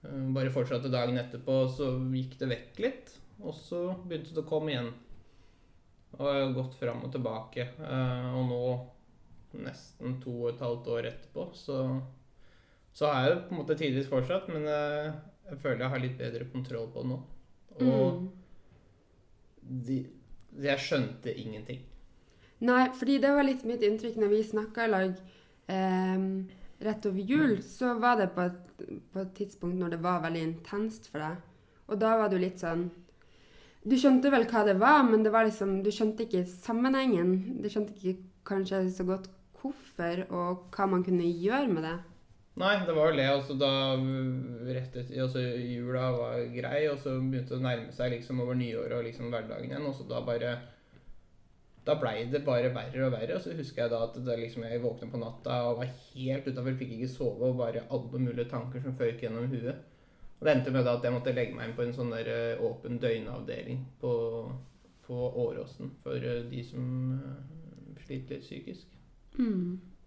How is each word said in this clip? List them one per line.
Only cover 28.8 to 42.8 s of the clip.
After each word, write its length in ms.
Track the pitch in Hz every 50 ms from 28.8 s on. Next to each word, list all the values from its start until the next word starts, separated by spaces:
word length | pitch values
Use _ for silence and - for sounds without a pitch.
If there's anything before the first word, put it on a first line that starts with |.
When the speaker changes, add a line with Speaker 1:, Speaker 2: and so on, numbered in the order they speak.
| - - - - - - -
Speaker 2:
på 60 | 190
et 120 | 190 185 185
tidspunkt 420 | - 208 196 - - - 175 180 185
når 120 | 180 170
det 100 | 170 165
var 200 | 165 180 180 175
veldig 200 | 160 165 165 170
intenst 680 | 160 160 165 165 - - - 202 214 220 220 - - -
for 100 | - 151
deg. 180 | 151 156 170 180 - - - - - _ _ _ - -
Og 100 | 226 202
da 180 | 214 220 226 226
var 120 | 220 208
du 80 | 190 180
litt 200 | 185 185 180 -
sånn, 300 | - 170 165 175 175 175 170 - - - - - - - - - - - - - - - - - - 208
du 80 | 254
skjønte 340 | 254 262 285 262 254 254 277
vel 140 | 277 254 226
hva 200 | - - 226 208
det 120 | 208 196 185
var, 240 | 214 254 302 302 269
men 200 | 240 220 220 220
det 80 | 214
var 140 | 208 226 226
liksom, 380 | 220 208 - 202 196 196 190 196
du 60 | 208
skjønte 320 | 208 - 226 214 214 220 226 226
ikke 180 | - 185 180
sammenhengen. 1160 | 180 - - - - 226 226 247 262 269 269 262 262 220 170 170 180 185 190 190 226 262 254
Du 80 | 202 208
skjønte 240 | - 214 208 208 -
ikke 220 | - - 185 185 190 - - - - -
kanskje 440 | - 202 196 190 185 190 196 190 185
så 140 | 180 185 185
godt 220 | 180 190 190 190 - - - - _ _ -
hvorfor 640 | - 269 285 - - - - - 175 170 170 180 185 -
og 400 | 175 175 175 175 180 180 - -
hva 160 | - - 196 190
man 140 | 190 180 180
kunne 200 | 185 180 175 175
gjøre 440 | 170 170 170 170 196 226 269 285 247
med 140 | 190 160 160
det. 160 | 160 165 175 - - - - - _ - - - _ _ -
Speaker 1:
Nei, 280 | 175 196 208 196